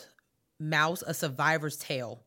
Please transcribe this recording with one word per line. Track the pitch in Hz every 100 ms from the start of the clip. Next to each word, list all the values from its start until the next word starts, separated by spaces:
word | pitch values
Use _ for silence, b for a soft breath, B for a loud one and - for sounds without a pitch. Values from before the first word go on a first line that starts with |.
| - _ _ _ _ -
Mouse, | 156 151 160 180 -
A |
Survivor's | 160 151 131 147 160 151 -
Tale. | - 139 117 120